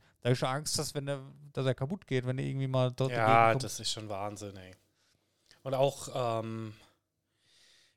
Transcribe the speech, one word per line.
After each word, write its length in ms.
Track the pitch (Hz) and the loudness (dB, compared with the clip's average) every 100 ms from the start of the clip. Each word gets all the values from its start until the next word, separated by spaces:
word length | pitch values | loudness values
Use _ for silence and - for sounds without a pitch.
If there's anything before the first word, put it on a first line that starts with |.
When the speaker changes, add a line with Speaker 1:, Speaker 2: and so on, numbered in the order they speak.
| - _ | -20 _
Speaker 1:
Da 80 | 123 | 0
hab 40 | |
ich 40 | 127 | 2
schon 100 | 135 | 0
Angst, 280 | 139 151 - | -2 -2 -2
dass, 160 | 143 | -2
wenn 120 | 147 139 | -6 -6
der, 160 | 139 135 139 143 | -6 -8 -18 -10
dass 100 | - | -2
er 100 | 131 | 0
kaputt 320 | 123 135 196 - | 0 -4 -6 -2
geht, 200 | 127 127 | -2 0
wenn 120 | 127 | -2
er 60 | |
irgendwie 220 | 139 135 135 | -4 -4 0
mal 240 | 131 127 | 0 0
dort 180 | 123 131 | 0 -2
Speaker 2:
Ja, 160 | 120 110 | 2 6
Speaker 1:
dagegen 260 | 113 113 | 8 8
kommt. 120 | 110 | 6
Speaker 2:
das 160 | 113 - | 0 -4
ist 100 | 110 | -4
schon 180 | 113 107 | -4 -6
Wahnsinn, 440 | 98 104 101 104 95 | -6 -6 -8 -10 -12
ey. 160 | 92 95 _ _ _ _ _ _ _ _ | -18 -20 _ _ _ _ _ _ _ _
Und 100 | 135 | -4
auch, 680 | 131 139 - - 135 117 113 | 2 2 2 -6 -4 0 0
ähm, 320 | 113 113 110 107 - _ _ _ _ _ _ _ _ _ _ | -2 -6 -8 -12 -20 _ _ _ _ _ _ _ _ _ _